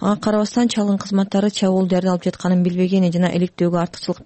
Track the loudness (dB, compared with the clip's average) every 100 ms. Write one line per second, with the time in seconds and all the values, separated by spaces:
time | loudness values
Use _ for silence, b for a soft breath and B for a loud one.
0 | -2 -2 0 0 0 0 0 0 0 0
1 | 0 -2 0 0 0 0 0 2 2 0
2 | 0 -2 -2 -4 0 2 2 0 0 2
3 | 2 2 0 0 -2 0 0 0 -2 -6
4 | -8 -6